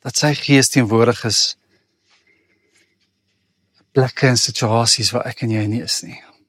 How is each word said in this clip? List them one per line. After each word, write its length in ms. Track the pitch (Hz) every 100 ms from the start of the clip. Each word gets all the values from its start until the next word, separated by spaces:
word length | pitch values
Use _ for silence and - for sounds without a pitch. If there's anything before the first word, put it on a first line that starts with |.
Dat 160 | 131 -
sy 180 | 151
gees 340 | 147 - 139 127
teenwoordig 560 | - 117 113 117 117
is, 320 | 113 104 - - _ _ _ _ _ _ _ _ _ _ _ _ _ _ _ _ _ _ _ _ _ _ _
plekke 340 | - 127 - 135
en 100 | 123
situasies 760 | - - 113 113 117 - 107
waar 160 | 113 -
ek 160 | -
en 80 | 120
jy 160 | 110 104
nie 160 | 113
is 200 | - -
nie. 200 | 85 - - _